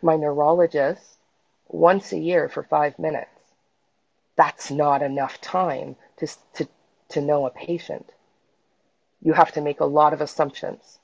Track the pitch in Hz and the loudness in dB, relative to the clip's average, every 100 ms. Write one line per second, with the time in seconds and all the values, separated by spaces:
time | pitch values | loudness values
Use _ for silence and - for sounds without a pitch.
0 | 170 160 147 143 147 170 170 151 139 180 | 2 2 0 0 2 4 2 2 -2 -2
1 | _ _ _ _ _ _ _ 165 170 196 | _ _ _ _ _ _ _ 2 4 4
2 | 196 180 160 175 147 - 143 156 147 143 | -2 -6 0 0 0 -6 -2 0 0 -2
3 | 160 147 - _ _ _ _ _ _ _ | -6 -6 -10 _ _ _ _ _ _ _
4 | _ _ _ - 151 - - 139 147 139 | _ _ _ 0 0 0 -8 0 2 2
5 | 143 139 135 - - 180 185 135 139 135 | 0 -2 -4 -6 -6 -2 -2 -4 -8 -14
6 | _ _ 156 - _ - 139 _ _ _ | _ _ -10 -10 _ -10 -10 _ _ _
7 | _ - 143 147 135 - - 170 - - | _ -6 0 0 0 -6 -8 -8 -6 -12
8 | - _ _ _ _ _ _ _ _ _ | -14 _ _ _ _ _ _ _ _ _
9 | _ _ - 160 165 - 147 147 147 143 | _ _ 0 4 4 2 -4 -2 0 4
10 | 151 147 151 - 143 - - - _ _ | 4 2 -6 -2 -4 -4 -10 -10 _ _